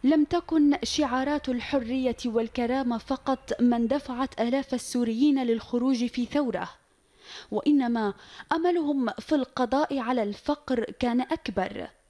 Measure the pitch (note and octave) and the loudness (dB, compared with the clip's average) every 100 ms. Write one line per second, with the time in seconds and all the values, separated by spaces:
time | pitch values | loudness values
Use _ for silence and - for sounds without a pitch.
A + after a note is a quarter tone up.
0 | B3+ D#4 D4 F4 - D#4+ D4 C#4+ A3+ - | 4 4 4 0 0 4 4 4 0 -2
1 | C#4 B3+ C4+ D4 C#4 B3 - C#4+ A3+ C4 | 0 0 0 -2 -2 -4 -2 -2 -2 -2
2 | B3+ A#3 B3 A3 A3+ - A#3+ C4 B3+ A3+ | -2 -2 -2 -2 -2 -2 -2 0 -2 -4
3 | - C4 - C4 - - B3 A#3+ A#3 C#4 | -4 -4 -2 -4 -4 0 2 4 2 0
4 | C4+ A#3+ C4 - A#3 C4+ C4 B3 - B3 | -4 -4 -4 -2 0 0 -2 -6 -4 -2
5 | A#3 A3+ D4 C4+ B3 A3+ - A#3+ B3+ B3 | 0 2 4 4 2 0 0 -2 0 0
6 | A#3+ - A#3+ C#4+ C4+ F#3 F3+ - _ _ | 0 -2 -2 0 0 -2 -6 -12 _ _
7 | _ _ - - - G#3+ - D4 A#3+ A#3 | _ _ -20 -18 -8 -2 4 4 4 0
8 | G#3+ G3+ - - - D#4+ F4 F4 D4 C#4 | -2 -4 -16 -20 -4 0 2 2 0 0
9 | A#3 - - D4+ B3+ - B3 C4+ D4+ C#4 | -2 -4 -2 0 0 -2 0 2 0 -2
10 | A#3 B3 G#3 G3+ - D4 - B3 A3 - | -2 -2 -2 -4 -4 -4 -2 -2 -2 -2
11 | B3 A#3+ B3+ D#4+ - G3+ F3+ - - _ | 0 0 0 -4 -2 -4 -4 -6 -12 _